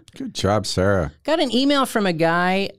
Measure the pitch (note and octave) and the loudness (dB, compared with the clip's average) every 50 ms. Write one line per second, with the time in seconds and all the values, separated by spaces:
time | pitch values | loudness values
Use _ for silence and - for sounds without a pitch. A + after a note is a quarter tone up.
0 | - - - - C4+ A#3 - - - F#2+ G#2 G#2+ G2 - - F#2+ F#2 G2+ G2+ F#2+ | -14 -18 -14 -12 -12 -10 -6 -4 0 0 0 0 0 -2 -2 0 2 2 2 2
1 | D#2+ C#2+ - _ _ C#4 D#4 E4 D#4 B3 G#3+ B3 C#4 C#4 D4 C#4 B3+ - - A#3 | 0 -2 -6 _ _ -2 -2 0 0 0 0 0 2 2 2 2 0 0 0 0
2 | G3+ F#3+ F3 D#3 E3 E3 E3 F3 F3+ F#3 F#3 G3 G3 - - | 0 0 0 0 0 2 2 2 0 0 0 0 -2 -4 -6